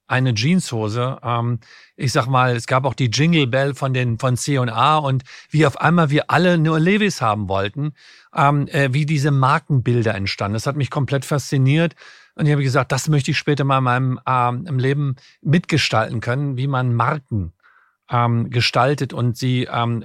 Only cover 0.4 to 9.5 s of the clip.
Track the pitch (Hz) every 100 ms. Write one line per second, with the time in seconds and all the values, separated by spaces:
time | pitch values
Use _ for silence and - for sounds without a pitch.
0.4 | 143 185 - 113 107 120 127 139 117 120
1.4 | 120 117 - - - - 127 143 120 131
2.4 | 127 117 - 131 135 117 127 113 165 165
3.4 | 123 131 139 127 135 127 123 110 131 123
4.4 | 147 135 120 113 139 156 139 131 - -
5.4 | - 151 143 - 147 175 151 147 - 147
6.4 | 180 175 156 160 170 208 208 - 113 104
7.4 | 95 98 101 139 147 - - - _ -
8.4 | 143 147 131 143 135 139 147 147 147 135
9.4 | 131